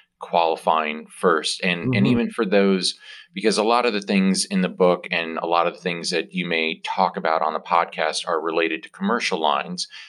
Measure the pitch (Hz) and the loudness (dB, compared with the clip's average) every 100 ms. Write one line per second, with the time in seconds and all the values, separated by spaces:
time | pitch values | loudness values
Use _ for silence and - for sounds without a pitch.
0 | _ _ - 90 82 80 - 80 76 78 | _ _ -2 2 2 0 0 0 0 -6
1 | 78 - 92 80 - - 92 87 82 113 | -12 -2 2 2 0 -4 -2 -2 0 2
2 | 104 120 113 - 107 101 98 95 90 - | 4 2 0 -2 2 4 4 2 0 -6
3 | - - - 90 107 98 107 120 120 104 | -14 -20 -16 -4 0 2 2 2 2 -2
4 | 98 101 95 92 - 95 92 - 92 87 | 0 2 4 2 0 -2 -2 2 2 2
5 | - 87 82 80 85 85 85 85 90 85 | 0 -4 -4 -2 2 2 2 0 -6 -4
6 | 82 87 - 92 87 82 80 82 - - | -4 -4 -4 -6 -2 -2 -2 -4 -8 -2
7 | 92 95 82 80 78 78 - 87 85 - | -2 0 0 0 0 -4 0 0 0 -2
8 | 80 78 - 85 80 82 82 80 - - | -2 -2 -2 -2 -2 0 0 -2 -10 -6
9 | 98 117 - 87 78 69 73 90 - - | -2 -2 -2 0 0 0 -2 -8 -10 -12